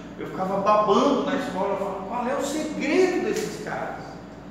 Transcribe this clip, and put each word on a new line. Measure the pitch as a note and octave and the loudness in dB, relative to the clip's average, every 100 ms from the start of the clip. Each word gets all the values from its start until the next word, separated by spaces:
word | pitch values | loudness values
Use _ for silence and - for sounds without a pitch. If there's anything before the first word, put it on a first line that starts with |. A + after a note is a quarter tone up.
| - - | -12 -10
eu | D3+ | -8
ficava | F3+ F#3+ G3 | -4 -2 0
babando | G3+ G#3+ - A#3 C#4+ - - | 4 4 6 6 6 2 2
na | - | -2
escola, | - F3+ G3+ | -2 -2 -2
eu | F#3+ | -2
falava, | G3 - - | -2 -4 -6
"Qual | A#3+ A#3 | -4 -2
é | |
o | C#4 | -2
segredo | C#4+ D#4 - F#3+ C4+ F4+ F#4 - A3 | -2 -2 -4 -2 2 4 6 4 0
desses | - - - | 0 -2 -6
caras? | - - - - - - - - - | -6 -6 -6 -8 -10 -14 -14 -16 -16